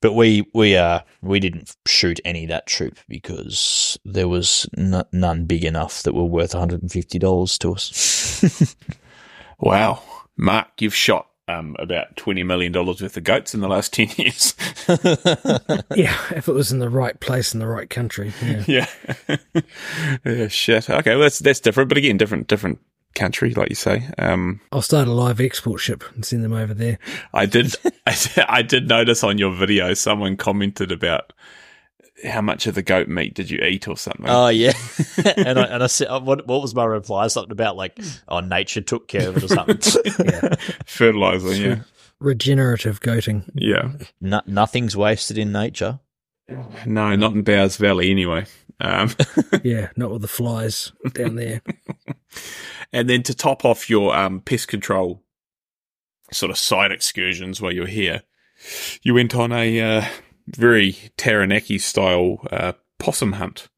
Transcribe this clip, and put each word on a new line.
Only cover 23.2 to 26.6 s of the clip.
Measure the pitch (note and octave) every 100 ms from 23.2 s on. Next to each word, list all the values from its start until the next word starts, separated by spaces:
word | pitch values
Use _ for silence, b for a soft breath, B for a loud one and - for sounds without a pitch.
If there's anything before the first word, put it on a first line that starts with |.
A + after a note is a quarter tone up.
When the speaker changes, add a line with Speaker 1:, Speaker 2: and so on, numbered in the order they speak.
| F#2 - B2
Speaker 2:
like | A#2 -
you | -
say. | - G2 B2 -
Um, | F2 F2+ F2+ F#2+ _
Speaker 3:
I'll | C#3
start | - D3+ B2+
a |
live | A#2+ B2 A2+
export | B2+ - - G#2
ship | - - -
and | -
send | G#2+ A#2+
them | A2+
over | A2+